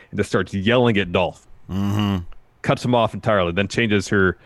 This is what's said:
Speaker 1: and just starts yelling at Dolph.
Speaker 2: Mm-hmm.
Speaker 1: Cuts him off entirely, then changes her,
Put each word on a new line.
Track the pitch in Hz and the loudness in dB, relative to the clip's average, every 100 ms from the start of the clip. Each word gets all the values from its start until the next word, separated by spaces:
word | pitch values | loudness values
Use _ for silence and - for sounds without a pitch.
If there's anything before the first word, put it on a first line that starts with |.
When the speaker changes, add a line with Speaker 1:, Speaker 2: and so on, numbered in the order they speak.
| - | -12
Speaker 1:
and | 101 | -6
just | - | -2
starts | 110 90 | -2 -2
yelling | 98 95 127 120 101 | -2 0 2 2 0
at | 90 | 0
Dolph. | 92 85 - - - - | 0 -2 -6 -18 -20 -10
Speaker 2:
Mm-hmm. | 95 101 101 101 95 87 - - _ | -4 -2 -2 -2 -2 -6 -16 -20 _
Speaker 1:
Cuts | - 139 | -2 0
him | 120 | 2
off | 123 110 | 2 2
entirely, | 101 117 104 87 | -2 0 2 2
then | 85 101 | 0 -2
changes | - 117 104 - | 0 0 0 2
her, | 104 92 - | 2 2 0